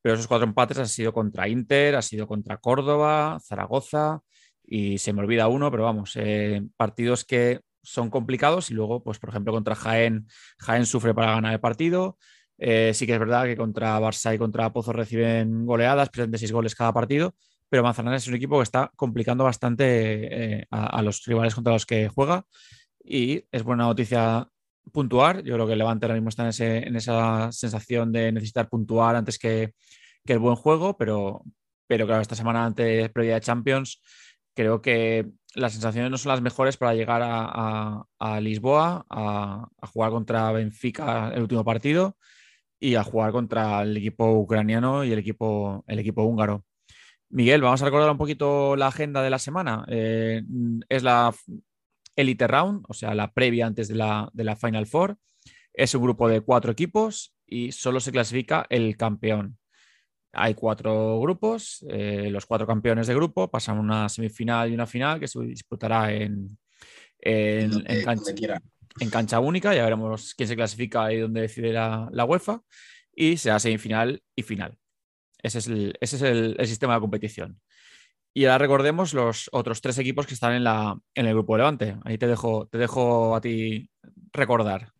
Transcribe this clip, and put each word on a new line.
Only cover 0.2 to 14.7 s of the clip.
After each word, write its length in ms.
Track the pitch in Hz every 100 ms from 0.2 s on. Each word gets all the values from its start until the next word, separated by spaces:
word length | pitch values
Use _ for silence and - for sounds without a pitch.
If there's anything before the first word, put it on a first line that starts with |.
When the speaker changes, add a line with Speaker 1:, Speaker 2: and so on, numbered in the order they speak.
| 113
Speaker 1:
cuatro 180 | 120 117
empates 320 | 107 123 135
han 80 | 120
sido 260 | - 113
contra 360 | 113 107 92 95
Inter, 480 | 120 110 139 143 139
ha 60 |
sido 260 | 110 107 107
contra 300 | 107 104 101
Córdoba, 800 | 120 127 139 147 151 151 151 160
Zaragoza 760 | - 101 95 127 - 151 151 156 _ _ _ _
y 340 | _ 110 101 98
se 140 | -
me 100 | 101
olvida 260 | 101 117 113
uno, 240 | 131 143
pero 100 | 123
vamos, 300 | 113 110 101
eh, 480 | 117 107 104 104 104 101 _
partidos 480 | 110 104 120 123
que 380 | - 127 120 123 _ _
son 280 | - - 117
complicados 600 | 120 117 127 143 175 -
y 40 |
luego, 280 | 113 107 120
pues, 160 | 113 107
por 120 | -
ejemplo, 220 | 110 101
contra 220 | 113 107
Jaén, 540 | 110 110 113 117 110 110 - - _
Jaén 280 | - 117 120
sufre 280 | 123 113
para 180 | 107 113
ganar 200 | 110 110
el 60 | 113
partido. 580 | 117 113 165 180 185 - _ _ _ _
Eh, 340 | 120 113 113
sí 140 | 110 117
que 80 |
es 40 | 117
verdad 260 | 110 120
que 120 | 127 120
contra 420 | 113 104 110 110
Barça 360 | 110 110 117
y 40 | 110
contra 340 | 113 107 113